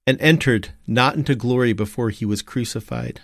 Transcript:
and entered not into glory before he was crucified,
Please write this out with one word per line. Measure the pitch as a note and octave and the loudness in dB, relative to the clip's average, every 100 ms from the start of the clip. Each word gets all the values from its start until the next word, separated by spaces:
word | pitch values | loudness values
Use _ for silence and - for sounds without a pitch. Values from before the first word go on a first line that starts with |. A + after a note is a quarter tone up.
| - | -2
and | C3 | 2
entered | D#3 E3 C#3 A2 - - - | 4 4 4 0 0 -12 -2
not | A2+ C3 D#3 | 2 2 2
into | C#3+ | 0
glory | B2 A#2+ B2+ A#2+ | 0 0 2 2
before | G#2 G#2 - A#2 | 0 -4 -4 -4
he | - | -4
was | G#2 G2+ | -4 -4
crucified, | - C3 A2+ A2+ - A#2 A#2+ - | -4 -6 -6 -8 -8 -8 -8 -10